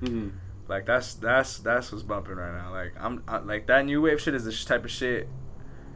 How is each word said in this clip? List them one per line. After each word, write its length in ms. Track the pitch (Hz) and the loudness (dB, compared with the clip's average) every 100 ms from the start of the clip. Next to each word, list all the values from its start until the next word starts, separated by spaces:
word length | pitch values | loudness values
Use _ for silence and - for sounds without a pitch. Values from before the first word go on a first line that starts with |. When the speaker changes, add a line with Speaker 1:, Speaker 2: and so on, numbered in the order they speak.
Speaker 1:
Mm-hmm. 260 | 127 117 101 98 - - - | -2 -2 -4 -6 -10 -10 -4
Speaker 2:
Like, 160 | 95 98 | -2 2
that's, 280 | 123 123 | 2 2
that's, 440 | - 113 131 131 - | -4 4 4 4 -2
that's 320 | 101 123 120 | 0 0 0
what's 140 | 104 | -6
bumping 320 | - 101 95 92 | -4 -4 -4 -6
right 160 | 87 | -6
now. 180 | 87 87 | -6 -6
Like, 200 | 92 87 - | -6 -6 -4
I'm, 220 | 107 123 - | -4 -4 -4
I, 120 | 113 | -4
like, 280 | 101 107 - | -2 -2 6
that 180 | 131 139 | 6 6
new 160 | 147 | 4
wave 180 | 156 151 | 6 4
shit 140 | 160 | 2
is 100 | 135 | 0
the 80 | 113 | 0
sh-, 140 | 110 - | -2 2
type 180 | 123 | 2
of 60 | 120 | 0
shit 380 | - 127 120 - - - - - - - | -2 0 0 -2 -8 -8 -10 -10 -12 -12